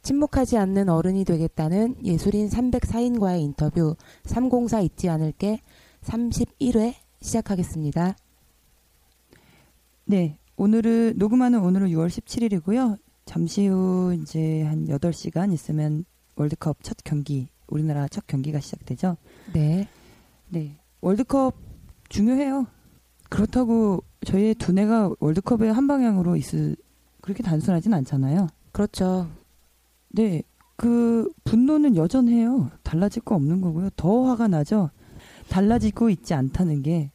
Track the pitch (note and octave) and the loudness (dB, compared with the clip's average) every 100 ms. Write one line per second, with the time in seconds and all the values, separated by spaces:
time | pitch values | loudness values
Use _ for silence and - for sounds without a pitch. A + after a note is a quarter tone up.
0 | - C#4 D4 C#4 B3+ A#3 F#3+ G3 G3 E3 | -2 0 0 0 2 2 2 2 2 2
1 | F3 F#3+ F#3 E3 D#3+ - D#3 F#3 A#3 B3+ | 2 0 0 0 -2 -2 -2 0 0 -2
2 | G3+ E3 G3 G#3 G#3 A3 B3+ A#3+ - A3+ | -2 0 0 0 -2 0 0 0 -2 -2
3 | B3 A#3+ G3 F3+ D3 C#3+ D3+ F3 D#3 D#3+ | -2 0 0 0 -2 -2 -2 0 -2 -4
4 | - - - A#3 B3+ B3 A#3 A3 E3+ - | -14 -20 -6 -2 0 0 0 0 -2 -2
5 | F3+ D#3+ D#3 - G3+ A3 _ - _ _ | -4 -2 -2 -2 -4 -4 _ -20 _ _
6 | - A3+ A#3+ - A#3+ _ B3 A3+ A3+ - | -8 -4 -4 -2 -4 _ 0 0 0 -6
7 | _ _ - A#3 A3 F#3+ E3+ E3+ D3 E3 | _ _ -6 -4 -2 -4 -4 -4 -4 -2
8 | F3+ G3 _ _ _ _ _ _ _ _ | -2 -4 _ _ _ _ _ _ _ _
9 | _ _ _ - _ _ _ _ _ _ | _ _ _ -20 _ _ _ _ _ _
10 | - G3 E3 D3+ _ - G3+ A3+ A3+ A3+ | -2 0 0 -6 _ -2 2 4 4 2
11 | A3+ - G#3 B3 B3 A#3+ F3+ F#3+ F#3+ D#3+ | 2 2 2 4 4 2 2 2 2 0
12 | E3+ G3 - - A#3 F#3+ E3+ A#3 B3+ G3+ | -2 -4 -8 -4 -2 -2 0 0 0 -2
13 | _ _ - E3 E3 - G3+ F#3 F#3 F#3 | _ _ -8 -4 -2 0 2 2 2 0
14 | F3+ F3 D#3 D#3+ D#3+ D#3 D#3 D#3 D#3 C#3+ | 0 -2 -4 -4 -2 -2 -2 -2 -2 -2
15 | E3+ D#3+ E3 D#3+ G3+ D#3+ - D#3 D3+ D3+ | -2 -4 -6 -4 -2 -2 -4 -2 -2 -4
16 | F3 _ _ - D3 D#3 D#3+ C#3+ - - | -8 _ _ -4 -4 -2 -6 -6 -10 -14
17 | - D3+ C#3 C#3 C3 _ - D3+ D#3 C#3+ | -6 -4 -2 -6 -6 _ -8 -4 -2 -2
18 | C#3+ - - C#3 C#3 D3 - - - B2 | -4 -8 -6 -4 -4 -6 -8 -14 -10 -4
19 | F#3 E3+ - - - E3 D3+ F3 G#3 _ | -4 -4 -12 -20 -4 0 2 0 -4 _
20 | - - _ _ - E3+ D3 D3+ _ _ | -20 -20 _ _ -10 -10 -10 -14 _ _
21 | F3 G#3 C4 C4+ C4 - - - - - | -2 0 2 2 0 -4 -18 -20 -20 -20
22 | _ - G#3+ C4 C#4+ C4+ B3 _ _ _ | _ 0 2 2 0 -2 -4 _ _ _
23 | _ _ - - G#3+ B3 A#3+ A3+ G#3+ F3+ | _ _ -6 -2 0 2 2 2 2 0
24 | - _ - F#3+ G#3+ A3 - F#3 G#3 A3+ | -6 _ -2 2 2 0 0 2 4 2
25 | F#3+ - D3+ D#3+ - A#3+ A3 A3 C#4 C#4 | 2 0 0 0 0 0 2 2 2 2
26 | A#3+ G3 F3 E3 C3+ D#3+ D3+ - _ _ | 2 2 2 0 -2 -2 -2 -4 _ _
27 | _ _ - G3 A3 D#3 F3 E3+ G#3 F3+ | _ _ -10 -6 -2 0 0 0 2 0
28 | C3 C3+ C3+ E3+ E3+ _ _ - G#3 - | 0 0 0 0 -2 _ _ -4 -4 0
29 | F#3 F#3 E3+ D#3 _ _ _ _ _ _ | -2 0 -4 -12 _ _ _ _ _ _
30 | _ G3 A3 D#3+ - _ _ - A#3 A#3+ | _ 0 0 0 -6 _ _ -2 0 2
31 | A#3 A#3 A3 - - A3 C4 D#4 D4 F3+ | 2 2 -2 -6 0 4 4 4 4 4
32 | E3 C4 A#3+ A#3 A3+ C4 C3 - - D#3+ | 2 2 4 4 2 0 -2 -6 -4 0
33 | G3+ A3+ - G3 C#3 F3+ F3+ D#3+ F#3+ - | 0 -2 -2 0 2 0 0 -2 -6 -2
34 | E3 A3+ B3+ A3+ A3+ D#3+ D3 A3 D#3+ _ | 0 2 2 2 2 2 2 0 0 _
35 | - - - - - F#3+ G3+ A#3 G#3 - | -20 -20 -20 -20 -2 2 2 2 0 2
36 | A#3 F3+ - D3+ C3 - F3+ D3 C#3 E3+ | 0 0 -2 -2 0 0 0 0 0 -2
37 | C#3+ | -2